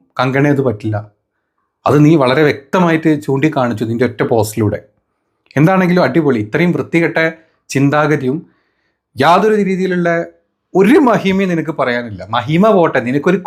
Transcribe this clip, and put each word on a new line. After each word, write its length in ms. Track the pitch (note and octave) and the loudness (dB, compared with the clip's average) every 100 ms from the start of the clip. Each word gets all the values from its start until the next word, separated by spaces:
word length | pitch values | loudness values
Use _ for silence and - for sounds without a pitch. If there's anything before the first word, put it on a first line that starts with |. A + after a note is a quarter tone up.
| _ - | _ -6
കങ്കണ 280 | C3 C3+ D3 | -2 0 0
അത് 80 | C#3 B2 | 0 -2
പറ്റില്ല. 280 | G#2+ A2 G#2 A2 _ _ _ _ _ _ _ | -4 -6 -8 -10 _ _ _ _ _ _ _
അത് 120 | G#2+ D3 | 0 4
നീ 60 | D3 D#3+ | 4 4
വളരെ 220 | B2+ C#3 D3 | 2 2 0
വ്യക്തമായിട്ട് 600 | C#3+ - F#3+ E3+ D#3+ D#3+ D3 | -2 -4 0 2 0 0 -2
ചൂണ്ടിക്കാണിച്ചു 600 | - C3+ D3+ C#3 B2 A2+ A2+ | -2 -2 -2 -2 -4 -4 -6
നിൻ്റെ 160 | A#2 A#2+ | -2 -4
ഒറ്റ 120 | - B2+ | -2 -2
പോസ്റ്റിലൂടെ. 480 | A#2 G#2 A#2 G#2 - - _ _ _ _ _ _ | 0 -2 -2 -4 -4 -12 _ _ _ _ _ _
എന്താണെങ്കിലും 480 | C3+ E3 F#3+ F3+ F3+ | 0 2 2 2 2
അടിപൊളി. 340 | C3 E3 C#3+ A#2 | 2 0 0 -2
ഇത്രയും 260 | G#2 D3+ F3 | -2 -2 0
വൃത്തികെട്ട 420 | D3 - E3+ D#3 E3 D#3+ E3 _ _ _ | -2 -2 -2 -2 -2 -4 -6 _ _ _
ചിന്താഗതിയും 680 | - C#3 D3+ D3+ D3 B2+ E3 - _ _ _ _ _ _ | 0 2 2 0 0 -2 -6 -10 _ _ _ _ _ _
യാതൊരു 420 | G#2+ D3 F#3 A3 G#3+ F#3+ | -2 2 4 2 0 0
രീതിയിലുള്ള 400 | F3+ F#3 F3+ F3 E3+ - _ _ _ _ | -2 -2 -2 -2 -2 -6 _ _ _ _
ഒരു 240 | F3 G3 D#4+ B3 | 2 4 6 4
മഹിമയും 420 | G3 F#3+ F#3+ F#3+ | 2 0 0 0
നിനക്ക് 220 | D#3+ D3+ D3+ | -2 -4 -4
പറയാനില്ല. 420 | B2+ A#2+ A#2+ F#2 F#2 | -4 -4 -6 -14 -6
മഹിമ 360 | A#2+ A#2 E3 A3 | -4 -2 2 4
പോട്ടെ, 240 | G3 D#3 C3+ A#2 | 4 2 0 -2
നിനക്കൊരു 300 | C#3+ - - | -2 0 -2